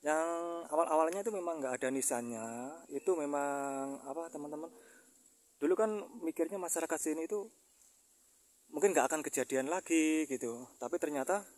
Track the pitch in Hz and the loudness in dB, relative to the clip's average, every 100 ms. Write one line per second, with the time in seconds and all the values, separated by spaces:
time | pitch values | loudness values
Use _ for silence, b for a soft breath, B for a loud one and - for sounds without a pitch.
0 | 294 156 165 170 170 170 165 156 170 156 | 4 2 2 -2 -4 -6 -2 2 4 6
1 | 160 185 208 208 170 160 135 127 131 135 | 4 2 -2 -2 -2 -2 -2 0 0 2
2 | 127 123 120 117 113 117 127 160 - 143 | 2 0 -2 -6 -6 -6 -8 -10 -8 -4
3 | - 175 143 143 143 139 139 135 135 139 | 2 2 2 0 0 0 -2 -4 -4 -6
4 | 135 139 165 156 147 151 165 B B B | -8 -8 -8 -8 -8 -8 -10 B B B
5 | B B _ _ _ _ 147 180 220 214 | B B _ _ _ _ 2 4 2 0
6 | 202 - 165 156 165 202 175 170 160 156 | -6 -6 -6 0 0 0 -2 -2 -2 -2
7 | - 156 165 208 208 - _ _ - _ | 0 -2 -2 -4 -6 -14 _ _ -20 _
8 | _ _ _ _ _ _ _ 151 196 160 | _ _ _ _ _ _ _ 2 4 6
9 | 131 156 147 - 127 131 131 175 - 165 | 4 2 -2 -2 0 0 0 -2 2 4
10 | 156 156 156 131 120 117 127 - 123 170 | 4 2 0 -2 -4 -6 -10 -10 -4 -2
11 | 160 147 135 196 196 | 0 -2 0 0 -2